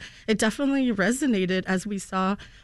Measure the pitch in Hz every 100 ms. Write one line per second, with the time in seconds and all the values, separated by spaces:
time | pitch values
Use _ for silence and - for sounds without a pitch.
0 | - - - 220 220 - 277 277 247 196
1 | 185 254 294 208 180 185 185 185 202 202
2 | - 190 190 202 - -